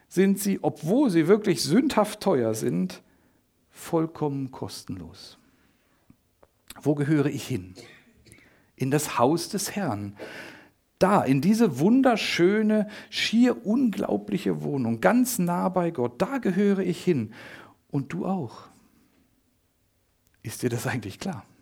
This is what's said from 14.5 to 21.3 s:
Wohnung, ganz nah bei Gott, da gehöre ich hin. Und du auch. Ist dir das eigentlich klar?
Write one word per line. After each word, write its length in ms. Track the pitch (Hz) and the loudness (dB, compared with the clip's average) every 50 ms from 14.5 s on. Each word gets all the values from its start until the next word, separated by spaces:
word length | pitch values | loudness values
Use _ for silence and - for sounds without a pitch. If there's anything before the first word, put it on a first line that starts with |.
| 165 151 | -2 -2
Wohnung, 380 | 151 151 147 135 120 113 117 110 | -2 -2 -2 -2 0 -2 0 2
ganz 380 | - 185 220 254 247 - - - | 2 4 4 4 2 2 0 -2
nah 300 | 175 175 175 180 185 190 | 0 0 0 0 0 0
bei 220 | 180 185 175 170 | 0 0 0 0
Gott, 300 | 165 127 120 120 - - | 0 -2 -2 -2 -2 -4
da 180 | 190 226 277 262 | -4 -2 -2 -2
gehöre 420 | - 202 170 196 208 202 196 190 | -2 -2 0 2 2 2 2 2
ich 220 | 190 180 165 - | 0 -2 -4 -2
hin. 320 | - 185 170 127 110 107 - - - - - - - - _ _ _ _ | 0 0 0 0 -2 -6 -8 -16 -20 -20 -20 -20 -20 -20 _ _ _ _
Und 220 | - 143 131 - | -4 -4 -4 -4
du 140 | 160 180 - | -6 -6 -4
auch. 420 | 180 190 185 135 107 - - - - _ _ _ _ _ _ _ _ _ _ _ _ _ _ _ _ _ _ _ _ _ _ _ _ _ _ _ _ _ _ _ _ _ _ | -4 -4 -4 -6 -8 -12 -16 -20 -20 _ _ _ _ _ _ _ _ _ _ _ _ _ _ _ _ _ _ _ _ _ _ _ _ _ _ _ _ _ _ _ _ _ _
Ist 200 | - 113 - - | -14 -12 -8 -6
dir 80 | 127 120 | -4 -4
das 160 | 117 113 - | -4 -4 -4
eigentlich 320 | 123 110 123 101 98 - - | -4 -4 -4 -6 -8 -10 -8
klar? 260 | - 196 | -8 -8